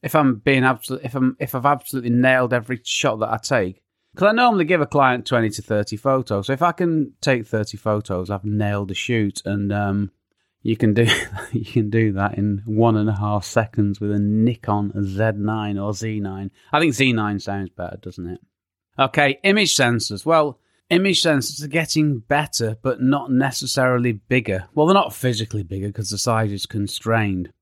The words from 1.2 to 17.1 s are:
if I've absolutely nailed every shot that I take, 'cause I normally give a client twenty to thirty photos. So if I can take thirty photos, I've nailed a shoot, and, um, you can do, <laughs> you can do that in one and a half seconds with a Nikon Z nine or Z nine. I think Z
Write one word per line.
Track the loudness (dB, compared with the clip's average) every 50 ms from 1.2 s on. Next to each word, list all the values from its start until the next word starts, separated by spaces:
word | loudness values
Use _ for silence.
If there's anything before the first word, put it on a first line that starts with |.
| 0 0 0 _
if | -8 -6 -6
I've | 0 2 2
absolutely | 2 2 -2 -8 -8 -6 -2 0
nailed | 2 4 4 4 4 4 2 2
every | 0 -2 -2 -2 -8 -8 _
shot | -6 -6 -2 0 -2 0 0
that | 0 -2
I | -2 -4
take, | -2 -2 0 0 0 -2 -4 _ _ _ _ _ _ _ _
'cause | 2 2 2
I |
normally | 4 4 4 4 4 4 2
give | 2 4 2
a | 2 2
client | 2 4 4 4 2 0 -2 -2
twenty | 0 0 0 0
to | -2 -4
thirty | -6 -2 -2 -2 -2 -2 -6 -4
photos. | _ 0 0 0 0 -2 -2 -2 0 -2
So | -2
if | 2 2
I | 0
can | 2 2 0 0 2 0 -2 -2 -6 _
take | 0 0 0 0 0
thirty | -2 -2 -2 -2 -2 -6 -6
photos, | _ 0 0 0 0 -2 -4 -4 -2 -4
I've | -6 -6 -4
nailed | -2 0 0 0 0 0 -2 -4 -4
a | -6
shoot, | -8 -4 -2 0 0 0 0 -2 -6 -6
and, | -4 -2 -2 -2 0
um, | 0 0 0 0 0 0 -2 -4 _ _ _ _ _ _ _ _ _ _ _
you | -2 -2
can | 2 2 2 4
do, | 4 4 2 2 0 -2 -8
<laughs> | -10 -12 -12 -6
you | -6 -6 -6
can | -2 -2 0 0 2
do | 2 2 2 2 2
that | 0 -2 -2 0
in | 0 0 0 0 -2 -4
one | -4 0 2 4 4 4 4
and | 2 0
a | 0
half | 0 -2 -2 -2 -2 -4
seconds | -2 0 -2 -2 0 0 0 0 0 0 -2
with | -4 -2
a | 0 0
Nikon | 0 2 2 4 2 2 0 -2 -4 -2 -2 -2 -2 -4 -4 -4 -4
Z | -4 -2 0 0 0 0
nine | -2 -4 -4 -4 -4 -4 -4 -4 -4
or | -4 -4 -6
Z | -6 -6 -6 -4 -4
nine. | -6 -6 -8 -8 -10 -10 _ _ _ _ 0
I | 2
think | 2 2 2
Z | 2 2 2